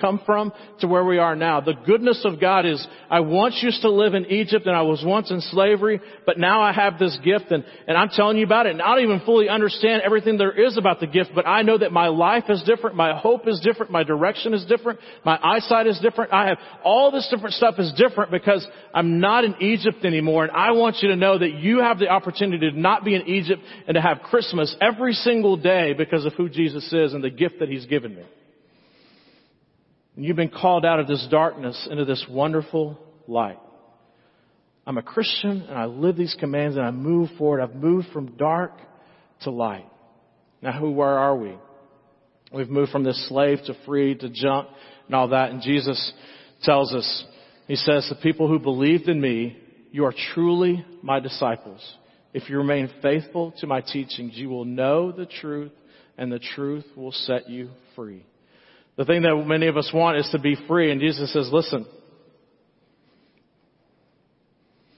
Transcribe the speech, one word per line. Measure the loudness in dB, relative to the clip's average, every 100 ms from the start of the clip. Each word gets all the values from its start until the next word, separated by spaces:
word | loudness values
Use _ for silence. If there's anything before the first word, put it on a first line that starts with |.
come | -2 0 0
from | -2 -2 -8 -18 -6
to | 0
where | 2 2
we | 2
are | 2
now. | 0 0 0
The | -2
goodness | -2 2 2 2 0 -2
of | 0
God | 2 4 2
is, | -2 -6 -18 0
"I | 2
once | 4 2 2 0
used | -2 2
to | 2
live | 4 4
in | 2 0
Egypt | -2 0 0 2
and | 2
I |
was | 2 0
once | 0 0 -2
in | -6
slavery, | -2 2 4 4 2 -2 -6 -4 -2
but | 2
now | 2 4
I | 2
have | 2 0 2
this | 0 0
gift | 2 2 0
and, | -2 -4 -10 0
and | 2
I'm | 2
telling | 2 2 2
you |
about | 4 4 2
it. |
And | 0
I | 2
don't | 4 4
even | 2
fully | 4 4 4
understand | 2 0 2 2 2
everything | 2 2 2 2
there | 2
is | 4 2 4
about | 2 0
the | 0
gift, | 0 0
but | 0 2
I | 2
know | 4 2
that | 2
my | 2 2
life | 2 2 2 0
is | 0
different, | 2 0 0 0
my | 0 2
hope | 0 2 0
is | 0
different, | 0 0 -2
my | 0
direction | 0 0 0 -2 -2
is | -2 0
different, | -2 -2 -8 -12 -4
my | 0 2
eyesight | 2 0 2 2 2
is | 2
different. | 0 0 2
I | 2 2
have, | -2 -6 -4
all | 2 4 4
this | 2 -2
different | -4 -4 0
stuff | 2 2
is | 0
different | 4 2 2 -2
because | 0 2 2 -2 -16 -4
I'm | 0 2 4
not | 4 4 2
in | 0
Egypt | 0 0 0 0
anymore. | 0 0 2 2
And | 2
I | 2 2
want | 4 2 2
you | 0
to | 4
know | 4 4
that | 0
you | -2 0 2
have | 2 2
the | 2
opportunity | 0 -2 -2 -2 0 -2
to | 2
not | 2 2 0
be | -2
in | 0
Egypt | -2 0 -2 -6 -10 -2
and | 0
to |
have | 2 -2
Christmas | -2 -2 0 -2 -4 2
every | 0 2 -2
single | 0 0 2 2 2
day | 2 2 2
because | -2 0 -2 -2
of |
who | -4 -4
Jesus | -2 -2 -4 -4
is | 0 0
and | -2
the | -6
gift | -2 -4 -2
that | -6
He's | -6 -4
given | -4 -4 -12
me." | -20 _ _ _ _ _ _ _ _ _ _ _ _ _ _ _ _ _ _ -8
And | -4
you've | -2
been | -4
called | 0 2 2
out | 2 2
of | 0
this | -4 0
darkness | 2 2 -2 -10 -10 -8
into | -4 -4
this | -4 -4
wonderful | -2 0 -2 -2 -4 -4 -8 -20 _ -6
light. | -4 -4 -8 -20 -20 _ _ _ _ _ _ _ _ _ _ -10
I'm | -10
a |
Christian | -6 -4 -4 -4 -4 -6 -8
and | -8
I | -8
live | -2 -2 0
these | -4 -6
commands | -4 -2 -2 -2
and |
I | -4
move | -4 -2 0 -2 -2
forward. | -2 0
I've | -4 -2
moved | 0 0 -2
from | -10 -10 -4
dark | -2 -2 -4 -12 -20 _ _ _ _ _
to | -8
light. | -6 -6 -6 -16 _ _ _ _ _ _ _
Now | -10
who, | -6 -4
where | 0 0 2
are | 0 0
we? | -6 -14 -20 -20 _ _ _ _ _ _ _
We've | -10 -4
moved | -2 -2
from | -2
this | -2 -4 -4
slave | 0 0 0 -6
to | -14 -6
free | -2 -2 -2
to | -10
junk | -4 -2 -2 -4 -16 -20 -20 -4
and | -2
all | 2
that. | 0 -2
And | -4
Jesus | -4 -2 -2 -6 -8 -14 -20 -20 -20 _
tells | 2 2 0 -4
us, | -6 -10 -14 -20 -20 _ -8
He | -4
says, | 0 0 -2
"The | -4
people | -2 0 0
who | 0
believed | -2 0 2 2 0
in | -2
me, | -2 -2 -6 -10 -20 _ _
you | -4 -4
are | -4 -6
truly | -2 0 2 0 -2 -6 -12
my | -4 -4
disciples. | -4 -4 -4 -4 -10 -20 -20 -20 _ _ _
If | -14 -8
you | -4
remain | -2 -2 -4 -4
faithful | -2 -2 -4 -8 -8 -8
to | -6
my | -6
teachings, | -6 -10 -10 -12 -12 -12
you | -10
will | -10 -8
know | -4 0 0 -2
the | -8 -14
truth | -14 -10 -10 -12 -18 _ _ _ -12
and | -10
the | -8
truth | -10 -8 -8 -8 -12 -16
will | -14
set | -8 -4 -4 -6
you | -14 -14 -18 _ -18
free." | -18 -18 _ _ _ _ _ _ _ -4
The | 0
thing | 2
that | 2 2 0
many | 0 0
of | 0
us | -2
want | 0 0 0
is | -2
to | -2
be | -2 -2 0
free. | 0 2
And | 0
Jesus | -2 -2 -4
says, | -4 0
Listen, | 0 0 -6 -8 -20 _ _ _ _ _ _ _ _ _ _ _ _ _ _ _ _ _ _ _ _ _ _ _ _ _ _ _ _ _